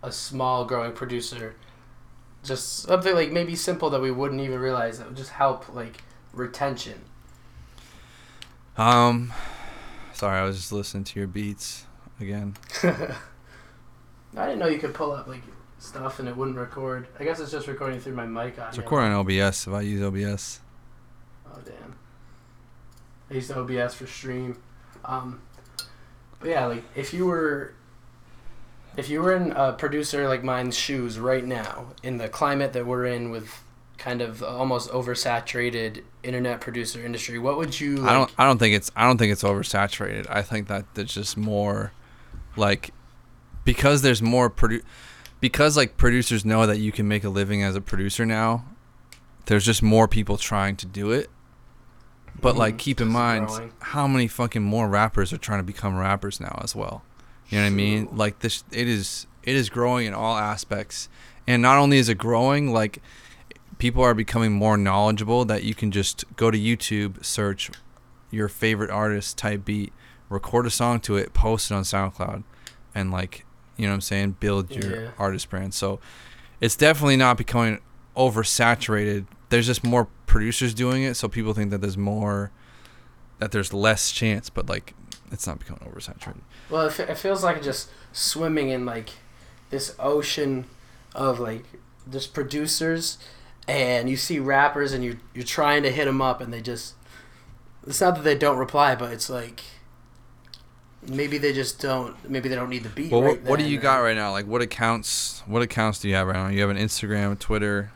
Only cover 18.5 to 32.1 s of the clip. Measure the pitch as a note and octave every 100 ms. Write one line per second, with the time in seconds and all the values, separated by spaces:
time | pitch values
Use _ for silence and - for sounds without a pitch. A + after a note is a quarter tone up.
18.5 | A#2 A2+ - G#2+ C#3+ A2+ G2+ F#2+ F#2+ G2
19.5 | G2 - G2+ G#2 G2+ G2+ F#2+ G2+ G2+ -
20.5 | - - - - - - - - - -
21.5 | - - - - - - - - - -
22.5 | - - - - - - - - C3+ B2+
23.5 | C3+ B2 B2+ B2 - C3 - C3 B2+ B2+
24.5 | B2 - - - - - B2+ B2 B2 -
25.5 | - - - - - - - - - E3
26.5 | D#3+ B2 A#2 A#2 - C3+ F3 F3+ E3+ D#3
27.5 | C#3+ C#3 - - - - - - - -
28.5 | - - - - - C3 D3 F3 F#3 E3+
29.5 | - C3+ B2 D3+ D3 D3+ C#3+ C#3 C3 C3
30.5 | B2+ B2+ A#2+ - C#3 A#2+ A2 A#2+ C3 B2
31.5 | B2 G#2 - A#2+ - B2+